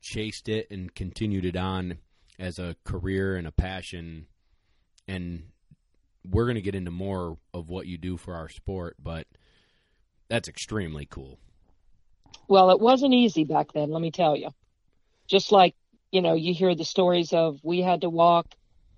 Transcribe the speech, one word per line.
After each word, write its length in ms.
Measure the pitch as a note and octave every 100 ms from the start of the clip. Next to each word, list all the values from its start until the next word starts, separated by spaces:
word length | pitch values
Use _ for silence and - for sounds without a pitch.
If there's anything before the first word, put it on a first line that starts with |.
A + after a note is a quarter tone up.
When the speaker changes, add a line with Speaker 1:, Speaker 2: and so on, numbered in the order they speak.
Speaker 1:
chased 460 | - A2+ G#2+ - -
it 180 | A2 -
and 220 | G2+ F#2 -
continued 500 | F#2 - A2 G2 F2+
it 100 | F2+
on, 400 | F#2 F#2+ F2+ E2+ - _ _ -
as 180 | F#2 F2
a 160 | F2+ E2+
career 540 | - F#2+ F#2 F#2+ F#2+ F#2
and 100 | E2
a 40 |
passion, 760 | - F#2 F#2+ G2 F2+ E2 D#2+ D#2 _ _ _ _ _ _ _ -
and 360 | F#2+ F2 E2+ E2 _ _ _ _ _ _ _ F#2
we're 200 | G2 A#2+
gonna 120 | A#2
get 160 | F#2+ G2
into 160 | F2+
more 460 | F2 G2 F#2+ F2 D#2+ _
of 160 | F2+ D#2+
what 180 | F2+ F2+
you 100 | F2
do 200 | F2+ F2+
for 160 | -
our 160 | E2+ D#2+
sport, 480 | - - F#2+ E2+ -
but 260 | D#2+ E2 - _ _ _ _ _ _ _ _ _ -
that's 220 | A2+ -
extremely 560 | - - G#2+ F2 D2+ C#2+
cool. 340 | - C2+ - _ _ _ _ _ _ _ _ _ - -
Speaker 2:
Well, 240 | G3 F#3
it 80 | F#3
wasn't 340 | A3+ C4 C#4
easy 320 | B3 A#3+ E3 D#3
back 260 | D#3 D3+
then, 180 | D#3 D3
let 100 | D#3+
me 100 | E3
tell 240 | D#3 E3 D3+
you. 140 | - - _ _ _ _ _ _ -
Just 240 | F#3+ -
like, 240 | G#3 F3+ - _ _ _
you 100 | F#3+
know, 120 | E3+
you 200 | E3 E3
hear 220 | F3 F#3 E3+
the 80 |
stories 480 | D#3+ - F3+ F3 E3
of 280 | E3+ E3 C#3
we 180 | D#3 F3
had 200 | F3+ F3
to 80 | F3
walk 380 | E3 E3+ E3+ - - _ _ _